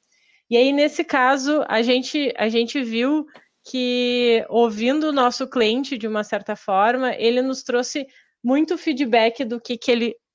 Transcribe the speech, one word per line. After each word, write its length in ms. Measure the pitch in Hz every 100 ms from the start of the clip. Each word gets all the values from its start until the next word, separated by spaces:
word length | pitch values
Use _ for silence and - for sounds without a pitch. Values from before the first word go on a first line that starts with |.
| _ _ _ _ -
E 60 | 233
aí, 160 | 262
nesse 320 | 285 294 302
caso, 600 | 320 277 254 277 269 302 -
a 120 | 220
gente, 520 | 233 254 262 302 277 -
a 120 | 220
gente 340 | 226 233 294
viu 440 | 233 226 254 311 302 - _ _
que, 800 | - 254 247 247 247 247 240 226 -
ouvindo 600 | 220 233 208 240 302 311
o 40 |
nosso 360 | 285 247 - 262
cliente, 480 | 254 214 240 277 247
de 100 | 220
uma 160 | 214
certa 320 | 208 208 208
forma, 600 | 208 - 190 214 254 254
ele 260 | - 226 247
nos 220 | 262 262
trouxe 440 | - 240 247 302 269 _ _ _
muito 340 | 233 277 311 339
feedback 680 | 320 254 269 226 226 233
do 160 | 240 233
que, 160 | - 233
que 140 | -
ele 260 | 240 233 - _